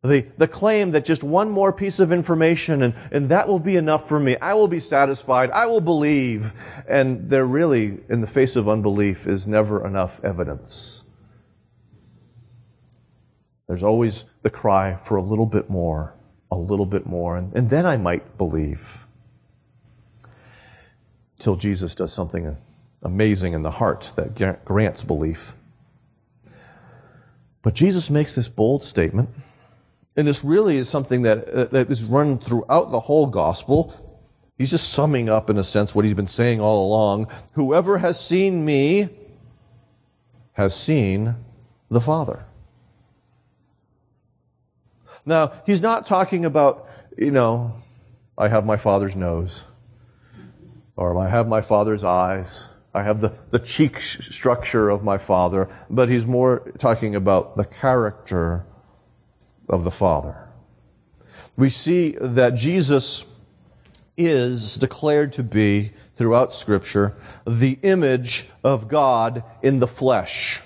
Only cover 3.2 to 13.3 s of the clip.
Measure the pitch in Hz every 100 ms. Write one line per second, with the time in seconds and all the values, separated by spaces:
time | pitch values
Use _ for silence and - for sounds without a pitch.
3.2 | 139 175 208 190 165 180 156 156 - 151
4.2 | 139 123 160 208 202 170 - 139 139 135
5.2 | - 127 127 185 233 226 165 160 147 147
6.2 | 127 107 107 - - - - 139 131 127
7.2 | 90 135 131 135 165 127 107 98 - 120
8.2 | 110 - 131 127 104 107 104 101 101 92
9.2 | 87 98 95 107 107 104 98 98 90 -
10.2 | - 90 82 69 - - - - _ _
11.2 | _ _ _ _ _ _ _ _ _ _
12.2 | _ - _ _ _ _ _ _ _ _
13.2 | _